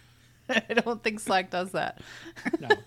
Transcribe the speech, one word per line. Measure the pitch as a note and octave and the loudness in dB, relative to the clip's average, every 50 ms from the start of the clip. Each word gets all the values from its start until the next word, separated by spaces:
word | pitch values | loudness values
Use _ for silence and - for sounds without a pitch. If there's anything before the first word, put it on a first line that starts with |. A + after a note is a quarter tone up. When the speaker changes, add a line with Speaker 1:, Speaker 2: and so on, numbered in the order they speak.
| - - - | -20 -20 -20
Speaker 1:
<laughs> | - - - - _ _ - | -20 -20 -20 -20 _ _ -2
I | B3 A3+ A3+ - A3+ | -2 0 0 2 2
don't | A#3 A#3 A#3 A#3+ G#3+ - | 2 2 2 0 -2 -2
think | A3+ G#3+ G#3+ | -4 -4 -2
Slack | - - G3+ F#3 F#3+ F#3+ | 0 2 4 4 4 2
does | - F3+ F3+ G3 - | -2 -2 -2 -2 -2
that. | D#3+ - - - - - - - - - E4 - - - D4+ - - | -2 -2 -2 -4 -8 -14 -18 -18 -16 -16 -18 -12 -8 -6 -2 -2 0
Speaker 2:
No, | - - G#4+ - - | 4 4 4 4 4